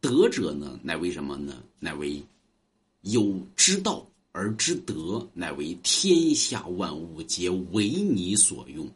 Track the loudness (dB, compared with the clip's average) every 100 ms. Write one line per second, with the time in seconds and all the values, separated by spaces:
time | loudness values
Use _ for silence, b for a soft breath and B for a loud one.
0 | 2 6 4 4 -2 -4 -8 -10 -6 -2
1 | -2 -4 -6 -6 -8 -12 -18 _ -10 -6
2 | -6 -6 -10 _ _ _ _ _ _ _
3 | 0 2 2 0 -6 2 4 4 0 -4
4 | -8 _ _ -4 -4 0 0 0 -4 -8
5 | -4 -6 -6 -8 -8 -6 -6 -4 0 2
6 | 6 6 6 4 2 -2 -4 -4 -4 -4
7 | -10 -12 -8 -2 0 0 0 0 2 2
8 | 2 2 2 4 4 2 -12 -12 -12